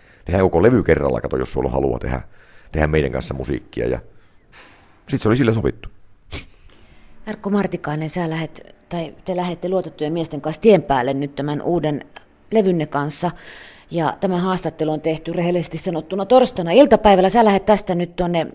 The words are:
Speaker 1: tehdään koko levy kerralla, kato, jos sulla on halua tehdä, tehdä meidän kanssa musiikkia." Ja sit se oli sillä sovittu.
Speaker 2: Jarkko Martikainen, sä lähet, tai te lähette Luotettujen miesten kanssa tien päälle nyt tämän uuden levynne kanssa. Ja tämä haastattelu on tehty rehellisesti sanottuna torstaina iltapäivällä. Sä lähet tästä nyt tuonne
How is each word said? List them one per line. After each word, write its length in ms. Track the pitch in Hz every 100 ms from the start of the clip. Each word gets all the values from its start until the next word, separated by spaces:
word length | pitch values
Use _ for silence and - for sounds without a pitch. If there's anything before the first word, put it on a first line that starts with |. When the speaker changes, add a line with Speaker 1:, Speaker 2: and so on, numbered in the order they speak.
| _ _
Speaker 1:
tehdään 200 | - 92
koko 180 | 92 82
levy 200 | 110 120
kerralla, 380 | 85 76 69 60
kato, 160 | - 67
jos 160 | 65
sulla 160 | 64 64
on 40 |
halua 260 | 65 67 60
tehdä, 240 | 64 64 - - - - -
tehdä 140 | 80 78
meidän 260 | 78 67
kanssa 220 | 65 -
musiikkia." 540 | 67 65 62 - - 58
Ja 120 | 62 - - - - _ - - - _ _ -
sit 140 | 127
se 60 | 107
oli 80 | 120
sillä 160 | 117
sovittu. 360 | 110 69 - - - - - - - - - - - - - - - 220
Speaker 2:
Jarkko 240 | 208 202
Martikainen, 600 | 202 190 175 147 151 156
sä 200 | 180 165
lähet, 460 | 160 156 - - - -
tai 260 | 175 160 -
te 120 | - 180
lähette 320 | 180 170 180
Luotettujen 440 | 185 160 - 151
miesten 280 | 170 160 147
kanssa 220 | 156 160
tien 200 | 220 190
päälle 320 | - 131 127
nyt 200 | 135 143
tämän 280 | 139 147 147
uuden 440 | - 170 151 143 - - _ _ -
levynne 360 | 220 190 170 151
kanssa. 440 | 147 147 - 175 - - - - - -
Ja 260 | 170 147 -
tämä 180 | 190 175
haastattelu 520 | 185 185 160 - 156
on 100 | 151
tehty 320 | 160 156 170
rehellisesti 460 | 170 170 175 156 160
sanottuna 480 | 190 160 156 190 196
torstaina 440 | 254 247 - 170
iltapäivällä. 580 | 214 294 220 214 190 190
Sä 160 | 240
lähet 200 | 220 196
tästä 300 | 190 202 -
nyt 220 | 175 175 180
tuonne 300 | 175 170 151